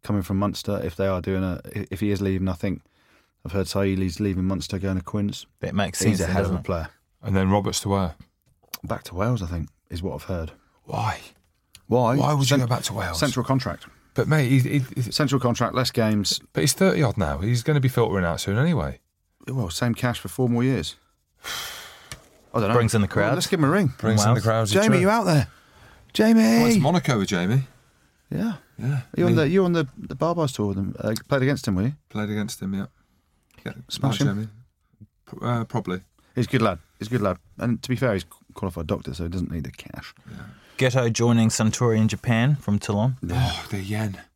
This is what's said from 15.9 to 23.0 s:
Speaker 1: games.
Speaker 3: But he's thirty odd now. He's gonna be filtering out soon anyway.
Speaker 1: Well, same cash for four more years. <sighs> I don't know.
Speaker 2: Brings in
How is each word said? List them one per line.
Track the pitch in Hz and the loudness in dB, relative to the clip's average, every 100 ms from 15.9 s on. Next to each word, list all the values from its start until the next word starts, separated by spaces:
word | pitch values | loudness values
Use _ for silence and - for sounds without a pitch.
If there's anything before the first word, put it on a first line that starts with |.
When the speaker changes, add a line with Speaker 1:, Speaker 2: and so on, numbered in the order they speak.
Speaker 1:
games. | - 110 104 98 - - | 0 2 2 0 -4 -6
Speaker 3:
But | - | -2
he's | 151 | 0
thirty | - 190 180 | 2 2 4
odd | 135 98 | 2 2
now. | 82 71 | -2 -2
He's | 98 120 | 0 0
gonna | 117 151 | 2 2
be | 131 | 2
filtering | 127 113 95 87 | 2 2 2 0
out | 80 | -2
soon | - 101 | -2 0
anyway. | 156 151 71 64 _ _ _ _ - | 2 0 -2 -6 _ _ _ _ -8
Speaker 1:
Well, | 131 98 | -4 -4
same | - 123 | -2 -2
cash | 113 127 - | 0 -2 -4
for | 95 | -8
four | - 127 | -2 0
more | 120 | 2
years. | 127 127 78 - | 0 0 -4 -10
<sighs> | _ _ _ _ - - - - - - - - - _ _ | _ _ _ _ -12 -10 -12 -14 -18 -20 -20 -20 -20 _ _
I | 131 | -2
don't | 104 | 2
know. | 120 | 4
Speaker 2:
Brings | 113 | 4
in | 113 | 2